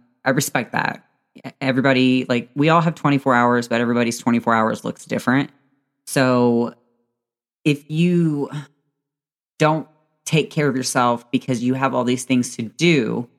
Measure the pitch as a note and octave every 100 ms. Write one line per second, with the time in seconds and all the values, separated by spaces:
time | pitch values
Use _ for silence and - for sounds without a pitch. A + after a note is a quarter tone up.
0 | _ _ C3 C3+ - C3 A2+ - - -
1 | _ _ _ - C#3 - C3+ C3 C3+ B2+
2 | B2+ C3 B2+ A#2+ - C#3+ D3+ E3 E3 D#3+
3 | D3 C#3 C3+ A#2+ A#2+ A#2+ A#2 A#2 A#2+ A#2+
4 | A#2 A#2 B2 A#2 A#2 A2+ A2 A#2 A2+ -
5 | - A#2+ - C3 - _ _ _ _ _
6 | - C#3+ C3 B2 B2 A#2 A#2 - _ _
7 | _ _ _ _ _ _ D#3 C#3 - D#3
8 | F3 F3 D#3+ C#3+ C#3 D3 C#3 _ _ _
9 | _ _ _ _ _ - D#3 D#3 - _
10 | _ _ - D#3+ - D#3+ D3 B2+ B2+ C3+
11 | A#2+ A#2+ - C3 - A#2 B2 C3 C3+ B2
12 | A#2+ B2+ - B2+ A#2+ - A2+ - E3+ D3+
13 | A2 A#2 A#2+